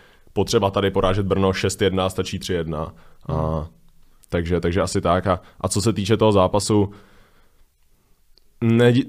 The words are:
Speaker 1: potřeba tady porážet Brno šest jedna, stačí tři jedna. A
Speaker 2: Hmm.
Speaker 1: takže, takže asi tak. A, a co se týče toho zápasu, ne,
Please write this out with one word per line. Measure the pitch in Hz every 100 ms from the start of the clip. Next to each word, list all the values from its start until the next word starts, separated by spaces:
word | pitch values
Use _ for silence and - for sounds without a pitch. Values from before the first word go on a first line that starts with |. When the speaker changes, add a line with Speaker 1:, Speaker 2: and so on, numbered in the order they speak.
| _ _ -
Speaker 1:
potřeba | - 95 113 98
tady | 101 98
porážet | 95 92 101 98
Brno | 95 95
šest | 92 95 -
jedna, | 98 92 92
stačí | - 90 95
tři | -
jedna. | 90 82 78 78 - - - -
A | 80 78 80
Speaker 2:
Hmm. | 76 - - _ - _ -
Speaker 1:
takže, | 90 82 87
takže | 87 90
asi | 82 101
tak. | 85 90 101
A, | 90 - -
a | 101
co | 104
se | 95
týče | 95 98 113
toho | 110
zápasu, | 101 90 104 - 107 98 - - - - _ _ _ _ _ _ _ _ _ _ _ _ -
ne, | 113 117 120 123